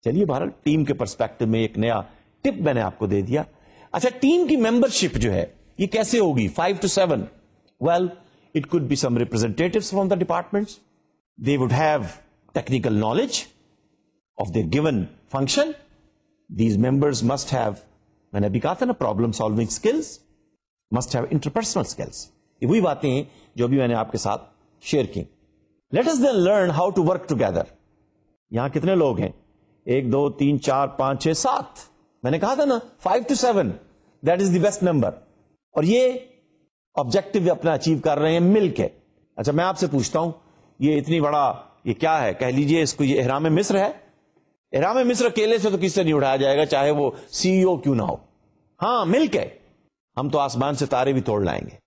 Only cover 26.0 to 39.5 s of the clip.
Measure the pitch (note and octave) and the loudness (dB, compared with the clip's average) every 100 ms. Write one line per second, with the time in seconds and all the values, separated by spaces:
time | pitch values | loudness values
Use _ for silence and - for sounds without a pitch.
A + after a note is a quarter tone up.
26 | B3+ D#4 C#4 A3+ F3 G#3 F3+ D3+ F3+ F#3+ | 0 2 2 4 4 4 2 2 0 2
27 | D#3+ F3+ - B2+ G#2+ E2+ - - _ _ | 0 0 -2 -2 0 0 -4 -10 _ _
28 | _ _ _ _ _ A2+ C3+ D3 D#3+ F#3+ | _ _ _ _ _ -4 -2 -2 0 2
29 | D3 G#2+ F#2+ - _ _ _ _ - B2+ | 2 0 -6 -8 _ _ _ _ -2 -2
30 | B2+ C3+ C#3+ C#3+ C#3+ C#3+ C#3 C3+ C#3 - | 0 0 0 0 0 0 0 0 0 -2
31 | C3+ C#3 - - C4 - - - - _ | -2 0 -2 0 -2 -4 -6 -16 -20 _
32 | _ _ B2 F3+ G3 C4+ D4 A#3+ A#3 _ | _ _ -4 -2 -2 0 0 0 -4 _
33 | F#3 A3 A#3+ C#4 B3 G#3 C3 E2+ - _ | -2 -2 0 0 2 2 0 -4 -14 _
34 | _ _ D3 F3+ G3 F3+ G3+ - F3+ D#3 | _ _ 0 2 2 2 2 2 0 2
35 | A2 - _ _ _ _ _ - D#3 A#3 | 0 -4 _ _ _ _ _ -2 2 4
36 | B3+ B3+ - _ _ _ _ _ _ - | 2 0 -12 _ _ _ _ _ _ -6
37 | C3 F#3+ F#3+ G#3+ E3+ E3 E3 D3 D#3+ D#3 | 0 0 0 0 2 0 0 0 0 0
38 | D#3 C#3+ D#3 E3+ F3 G#3+ F#3+ - G2+ - | 0 2 2 4 4 4 2 0 -4 -6
39 | _ _ _ - A#2 | _ _ _ -6 -2